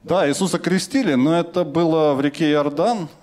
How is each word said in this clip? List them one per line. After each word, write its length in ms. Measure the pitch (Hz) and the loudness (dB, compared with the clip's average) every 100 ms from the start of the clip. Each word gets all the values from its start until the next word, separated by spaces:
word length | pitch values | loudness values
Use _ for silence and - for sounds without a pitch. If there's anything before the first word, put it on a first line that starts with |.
да, 260 | - 175 147 | -2 0 0
Иисуса 300 | 143 185 170 | 0 -2 -2
крестили, 560 | 170 185 - 269 214 | 0 -2 0 -2 0
но 260 | 131 139 170 | 2 2 2
это 240 | 170 180 | 0 -4
было 520 | 170 156 170 160 151 | -2 0 2 2 2
в 60 | 135 | 2
реке 280 | 143 139 156 | -2 0 0
Иордан 580 | 147 147 143 202 226 156 - | 2 0 0 -2 -2 -8 -14